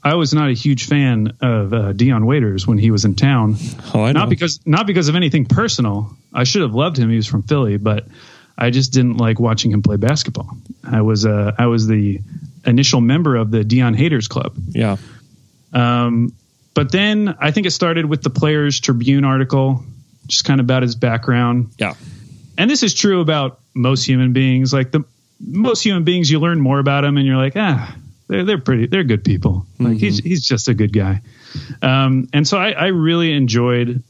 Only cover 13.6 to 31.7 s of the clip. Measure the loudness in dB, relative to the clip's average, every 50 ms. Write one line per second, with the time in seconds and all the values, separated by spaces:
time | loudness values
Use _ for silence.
13.6 | 0 2 2 2 2 2 2 2 2 2 2 0 -2 -4 -6 -6 -6 -6 -8 -8
14.6 | -10 -6 -4 -2 -2 -2 -2 -4 -8 -14 -20 -20 _ _ _ _ _ _ _ _
15.6 | _ _ -2 0 0 0 0 0 0 0 0 0 0 -2 -4 -10 _ _ _ _
16.6 | _ _ _ -2 -2 0 0 0 2 2 0 0 -2 -2 -4 -2 -2 -2 0 0
17.6 | -2 -2 -2 -2 -2 0 0 0 0 -2 -2 -2 -4 -4 -2 0 0 0 0 2
18.6 | 0 0 -2 -2 -2 -2 -2 0 2 2 2 2 2 2 2 0 0 0 0 0
19.6 | 2 0 0 -2 -4 -10 -20 -20 -20 _ _ _ _ -6 -4 -4 0 2 2 2
20.6 | 2 2 2 2 0 0 -2 -2 -2 -2 -2 -2 0 0 0 2 2 2 0 0
21.6 | -2 -4 -4 _ -6 -6 -6 -10 -16 -20 -20 -20 -20 -20 -20 -20 -20 -16 -4 -2
22.6 | 0 0 2 2 0 0 -2 0 2 2 2 2 2 2 0 0 0 -4 -6 _
23.6 | _ _ _ -2 0 2 2 0 0 0 2 2 2 2 2 2 2 2 2 2
24.6 | 2 2 0 0 -2 0 -2 -2 -2 _ _ _ _ _ _ _ -14 -6 -2 0
25.6 | 2 2 0 0 0 0 0 2 2 2 2 2 2 2 2 2 2 0 2 2
26.6 | 2 2 2 2 2 2 0 0 0 2 2 2 2 2 2 2 0 0 0 -2
27.6 | 0 0 0 -2 -2 -6 -12 -20 -20 -20 -20 _ _ _ -4 -2 0 0 -2 -2
28.6 | 0 0 0 0 0 0 0 -2 0 2 0 0 2 0 0 0 0 0 -2 -2
29.6 | -4 -8 -6 -4 -2 0 0 0 0 0 0 -2 -2 -2 -2 -2 -2 -2 -2 -2
30.6 | 0 -2 0 0 0 0 0 0 0 0 -2 -4 -4 -10 -20 -20 -20 -16 -14 -14
31.6 | -14 -14